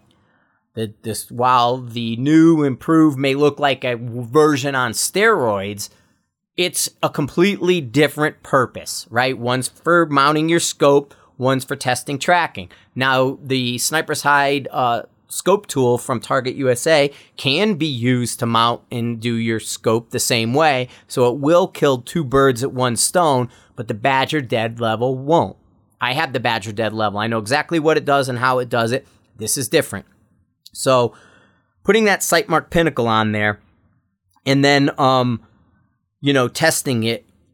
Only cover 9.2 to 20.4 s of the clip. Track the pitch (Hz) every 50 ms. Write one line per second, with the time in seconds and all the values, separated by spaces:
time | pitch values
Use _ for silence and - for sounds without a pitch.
9.2 | 127 131 131 110 117 123 127 131 123 - - _ - 165 175 175 165 151 143 139
10.2 | 139 147 151 151 156 165 170 170 - - - - 156 143 143 139 139 - - _
11.2 | _ _ _ - 123 131 135 131 - - 143 135 - 127 123 - - - 143 131
12.2 | - - 175 175 160 147 - 101 87 - - - _ _ - 123 131 135 131 131
13.2 | 131 135 135 - 143 131 135 131 123 120 123 120 - - 151 160 156 - 151 139
14.2 | - 143 143 143 143 139 143 143 120 - - 147 127 120 117 113 - - _ _
15.2 | _ - - - - 180 196 202 - - - 135 127 123 120 117 - - 127 110
16.2 | - - 139 135 123 131 - - 135 127 120 - - 160 160 147 143 143 - -
17.2 | - _ _ - - 135 139 170 208 220 202 139 160 156 135 113 117 127 127 123
18.2 | 120 113 - - 120 117 117 113 117 117 120 - _ - 131 120 117 120 120 110
19.2 | 107 120 117 113 113 113 113 110 - - - - - 120 113 120 123 - - 120
20.2 | - - 131 113